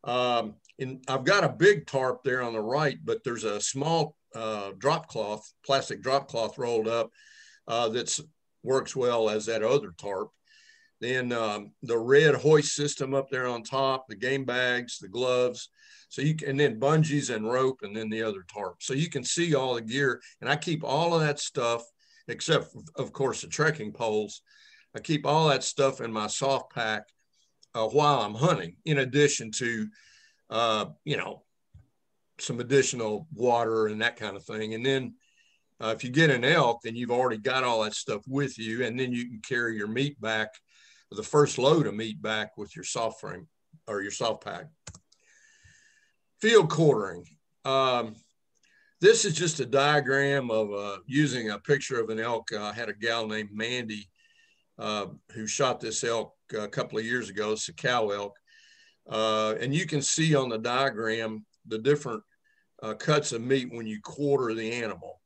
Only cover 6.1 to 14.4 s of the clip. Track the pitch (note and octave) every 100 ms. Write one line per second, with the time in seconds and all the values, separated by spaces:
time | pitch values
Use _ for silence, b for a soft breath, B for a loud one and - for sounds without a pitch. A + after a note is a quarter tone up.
6.1 | C#3 C3+ A#2 G#2+ - A#2+ A#2 A2 A#2 A2+
7.1 | B B B B B - A#2 A#2 A#2+ -
8.1 | - - _ _ _ A#2 C3 A#2 C3+ B2
9.1 | A#2 A2 G#2+ G#2+ A2 A2 C#3+ G2+ E2 G2+
10.1 | F#2+ G#2+ _ b b b b b _ A#2
11.1 | B2+ B2 A#2+ A2+ G#2 G#2 _ A2+ A#2 A#2
12.1 | C#3+ D#3 C3 C#3+ D3+ D3 - D3 - C3
13.1 | C3+ C3+ C3 B2 A#2 A2 C3+ C3+ C3 -
14.1 | G2+ D3+ C#3